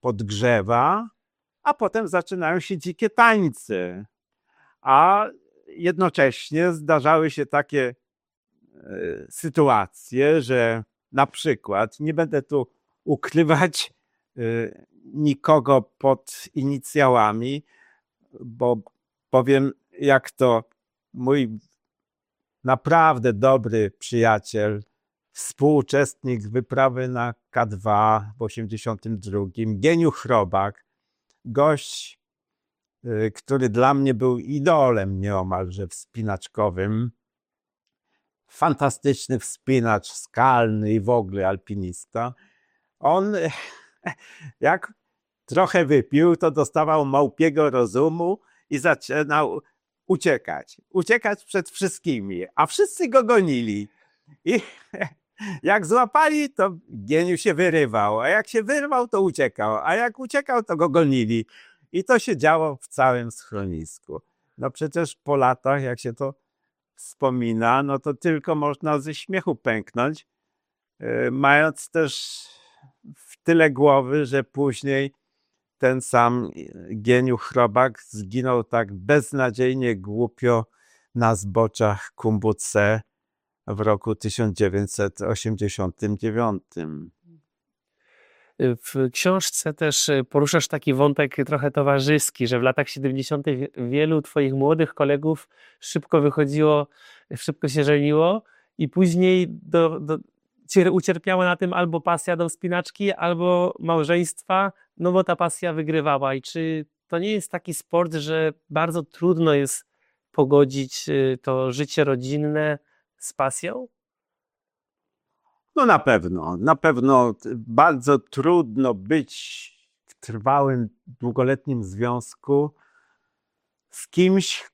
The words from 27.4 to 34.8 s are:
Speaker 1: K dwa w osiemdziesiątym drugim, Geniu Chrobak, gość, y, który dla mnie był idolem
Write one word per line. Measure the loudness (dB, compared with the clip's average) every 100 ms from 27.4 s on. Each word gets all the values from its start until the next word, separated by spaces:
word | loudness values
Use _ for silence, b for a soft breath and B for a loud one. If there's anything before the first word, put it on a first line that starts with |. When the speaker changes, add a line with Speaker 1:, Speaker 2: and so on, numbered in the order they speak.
| _
Speaker 1:
K | -4 -2
dwa | -2 0 2 4 2 -2 -8
w |
osiemdziesiątym | -8 -8 -10 -8 -8 -8 -8 -8
drugim, | -6 -6 -6 -6 -4 0
Geniu | 2 2 2
Chrobak, | 0 0 0 2 -2 -2 -6 _ _ _ _ _ _ -6
gość, | 0 2 0 -4 -14 -16 -20 _ _ _ _ _ _ _ _
y, | -6 -2 -4
który | -4 -4 0 0
dla | 2 2
mnie | 4 0
był | 0 0 -2
idolem | -4 -2 2 4